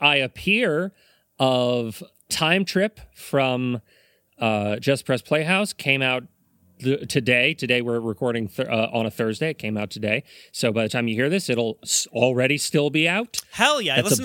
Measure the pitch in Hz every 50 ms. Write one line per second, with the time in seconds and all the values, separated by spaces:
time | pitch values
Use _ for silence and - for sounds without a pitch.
0 | 143 147 143 139 131 123 - - - 185 208 233 247 180 147 160 185 196 _ _
1 | _ _ _ _ _ _ _ - 135 131 127 123 123 123 123 120 117 113 104 -
2 | - - _ _ _ - - - 160 160 175 196 190 - - 185 196 220 - -
3 | - - _ - - - - 139 135 131 127 123 127 123 123 113 - _ _ _
4 | _ _ _ _ _ _ _ - 120 110 110 104 101 104 104 110 - 139 139 127
5 | - - 131 117 - - 151 156 151 165 190 190 208 - - - - 147 139 135
6 | 135 127 127 127 123 - _ _ _ _ _ _ _ _ _ - - 127 139 -
7 | - - - 143 113 123 123 123 123 151 160 - 135 117 123 123 117 120 117 117
8 | 113 113 104 - 135 120 117 117 110 101 - - 127 - 117 110 110 - - 117
9 | 113 110 - - 113 110 107 - 156 160 147 - - 107 107 104 104 98 - 107
10 | 107 104 110 135 - - - - - - - - - 117 104 117 110 107 - 123
11 | 120 117 110 113 131 147 180 196 - - 123 117 117 110 - - - - - -
12 | - - - 117 120 131 123 123 127 131 147 143 - - - 151 143 147 139 156
13 | 160 170 180 208 240 - - - - - - - 226 285 302 277 202 151 135 139
14 | - 208 - 110